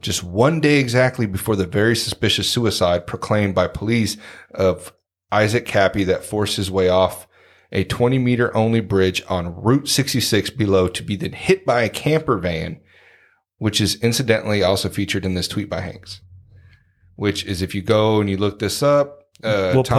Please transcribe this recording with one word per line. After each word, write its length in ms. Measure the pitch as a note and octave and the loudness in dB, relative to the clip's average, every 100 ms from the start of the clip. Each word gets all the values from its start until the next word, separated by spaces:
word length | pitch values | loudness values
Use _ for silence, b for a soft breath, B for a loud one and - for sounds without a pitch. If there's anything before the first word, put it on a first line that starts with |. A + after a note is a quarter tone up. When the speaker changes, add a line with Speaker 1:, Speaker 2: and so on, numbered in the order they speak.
Speaker 1:
Just 220 | - F#2+ | -6 -6
one 360 | F2 F#2 C3+ D#3+ | -4 2 2 2
day 160 | D3 D3 | 2 2
exactly 460 | B2+ B2 B2+ B2+ A2 | 2 2 2 0 -2
before 300 | F#2+ - G#2 | -2 -2 -2
the 100 | F2+ | 0
very 300 | G2+ A2 A2+ | 2 2 2
suspicious 540 | - - G#2+ - - | -2 -2 0 0 0
suicide 580 | - A2+ - F2+ F2 - | 0 0 2 0 0 -2
proclaimed 480 | - - G#2+ G2+ F#2 | -10 -2 0 2 0
by 120 | F2+ | -2
police 500 | - G2+ A#2 G2+ - B B B | -2 -2 0 0 -4 B B B
of 400 | - F#2+ F2+ - _ _ _ _ | 0 0 0 -8 _ _ _ _
Isaac 340 | G#2 G#2+ A#2 - | 2 2 0 0
Cappy 380 | G#2 F#2+ G#2+ F#2 | 2 2 2 0
that 180 | F2 | -2
forced 340 | - G#2 G2+ - | -2 -4 -2 -2
his 120 | F#2+ | -2
way 200 | F#2+ F2+ | 0 2
off 380 | F#2 F#2 - - b b b b | 4 2 -2 -18 b b b b
a 120 | - F#2+ | -4 -2
twenty 340 | - B2 C3 | 0 0 2
meter 360 | B2 A#2+ A#2+ A2 | 0 2 0 2
only 240 | A2+ A2+ | 2 0
bridge 420 | G2 G2 F#2 F#2 - | 2 2 2 0 -4
on 260 | F2+ F2 E2+ | -4 -4 -2
Route 260 | G2 C#3 C#3 | 2 2 2
sixty-six 600 | - C3+ C3 - G#2 - | -2 0 -2 0 0 0
below 380 | - G#2 F#2+ F#2 | -2 2 4 2
to 140 | - | -2
be 120 | A2 G2+ | -6 -6
then 180 | D#2+ | -6
hit 320 | - - F#3+ - | -6 0 0 2
by 160 | A#2+ | 0
a 60 | A2 | 0
camper 480 | - D3+ D#3 D#3 A2 | -2 0 0 0 -2
van, 420 | F2 E2 E2 D#2+ b b b b b b _ _ | -2 -4 -6 -10 b b b b b b _ _
which 220 | G#2+ G2+ | -2 0
is 140 | G2+ - | 0 0
incidentally 640 | A#2 A#2 A#2 A2 G#2+ G#2 | 0 0 -2 -4 -2 0
also 260 | F#2 G2 F#2+ | 2 0 -2
featured 360 | F#2+ G2 G2 F#2 | -4 -4 -4 -4
in 80 | |
this 140 | F2+ F2 | -4 -4
tweet 220 | - G2+ | -6 -6
by 100 | E2+ | -8
Hanks. 400 | F2+ - - - - - _ b b b b b b - | -8 -14 -18 -20 -20 -20 _ b b b b b b -4
Which 300 | G#2 F#2 - | -2 -2 -6
is 160 | F#2 | -4
if 100 | F#2 | -4
you 80 | G2+ | -4
go 400 | F#2+ G#2+ G#2+ G#2+ | 0 2 4 2
and 80 | G2+ | 0
you 80 | F#2+ | 0
look 220 | G#2 G2+ | -2 -2
this 240 | G#2 - | -4 0
up, 400 | C#3+ C#3+ C#3+ - _ _ | 2 4 2 -6 _ _
uh, 280 | A2 G#2 F#2 | -2 0 2
Speaker 2:
We'll 80 | C3 | 2
Speaker 1:
Tom 140 | B2 | 4